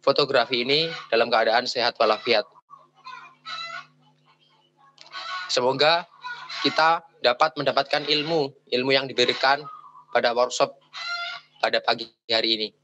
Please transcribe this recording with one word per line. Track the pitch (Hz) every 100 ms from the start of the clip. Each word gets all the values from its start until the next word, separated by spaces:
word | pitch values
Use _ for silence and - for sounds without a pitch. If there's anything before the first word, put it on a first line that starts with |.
fotografi | - 139 139 135 113 127
ini | 120 147 165 165 -
dalam | 113 120
keadaan | 117 113 113 123
sehat | 127 117 -
walafiat. | 113 107 - 113 - - _ - _ _ - 1017 1077 1047 659 679 679 698 - _ _ _ _ _ _ _ _ _ _ _ - - - - -
Semoga | - 127 135 147 170 180 - - - - -
kita | 147 - 160 165 - _
dapat | 123 120 156 147
mendapatkan | 139 127 139 147 147
ilmu, | 151 147 165 139 - _
ilmu | 123 127 135
yang |
diberikan | 135 123 123 123 131 139 151 - - - _
pada | 120 120
workshop | 117 123 - 143 - _ - - - - - _ _
pada | 113 117
pagi | 120 117 117 _ -
hari | 113 113 113
ini. | 107 _